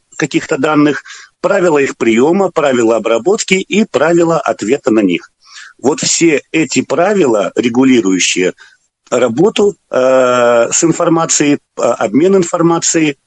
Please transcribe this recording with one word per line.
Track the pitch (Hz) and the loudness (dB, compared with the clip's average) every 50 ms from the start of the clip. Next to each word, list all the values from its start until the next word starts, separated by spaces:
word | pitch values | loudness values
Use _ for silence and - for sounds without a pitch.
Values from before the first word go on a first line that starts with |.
| _ _ - - | _ _ -8 -6
каких-то | 165 143 - 156 - - 156 139 | -6 -4 -4 -4 -4 -4 -4 -2
данных, | 131 156 156 147 147 147 135 - - - - - - - _ _ | -2 0 2 2 2 2 0 -2 -8 -14 -18 -20 -20 -20 _ _
правила | - 175 202 196 175 175 151 147 | -2 -2 0 0 2 2 2 2
их | 139 127 - - | 0 -2 -4 -2
приема, | 120 117 110 117 127 156 175 202 196 175 | 0 0 2 2 2 2 2 2 0 0
правила | - 165 143 139 127 123 117 110 117 | 0 0 0 0 2 2 2 2 0
обработки | 113 101 113 113 117 117 175 208 214 - - 190 | 0 0 0 -2 0 0 0 -2 -2 -2 -2 -2
и | 190 190 - - 202 220 | -2 -2 -2 -2 -2 -2
правила | - - 131 151 165 175 170 170 165 165 160 | 0 -2 -2 0 2 2 2 2 2 0 0
ответа | - - - - - 208 139 - - - | -2 -4 -4 -4 -2 -4 -4 -2 0 0
на | 110 110 | 0 2
них. | 101 90 85 - - - _ _ _ - - - - - - _ | 2 0 0 -2 -6 -10 _ _ _ -20 -20 -20 -20 -20 -14 _
Вот | - 127 160 - | -2 -2 -2 -2
все | - - - - 170 165 151 123 - _ | -2 -4 -2 0 2 2 2 0 -2 _
эти | - 160 156 - - - - | -4 -4 -4 -2 -2 -4 -4
правила, | - 139 147 175 202 214 196 156 127 110 104 90 87 - | -2 -2 -2 0 0 0 2 2 2 2 0 -2 -2 -2
регулирующие | - 113 123 117 123 135 131 131 117 95 95 92 90 - - - 90 92 87 - _ - - _ _ _ _ _ _ _ _ | -2 -2 0 0 2 2 4 4 2 2 2 0 0 -2 -2 -2 -2 -2 -2 -4 _ -12 -20 _ _ _ _ _ _ _ _
работу, | 123 123 123 120 113 131 175 220 - - 202 202 - - _ _ | -2 0 0 0 0 0 0 0 2 0 0 0 -2 -4 _ _
э, | - 131 127 131 131 131 127 123 123 123 120 120 120 117 117 - | -2 0 0 2 2 2 2 2 2 2 2 2 2 2 2 0
с | 147 - 165 | 0 -2 -2
информацией, | 165 160 - 175 165 165 165 165 160 - - 151 147 147 | -2 -2 -2 -2 0 0 0 0 -2 -2 0 0 0 -2
э, | - - _ _ - | -2 -4 _ _ -4
обмен | - 120 120 - 117 107 101 135 165 190 196 | -2 -2 -2 -2 -4 -2 0 0 2 2 2
информацией | 190 175 - - 170 165 170 170 165 - - - 165 156 151 143 - _ | 2 0 -2 -2 0 0 0 0 0 -2 -2 -2 0 -2 -2 -4 -6 _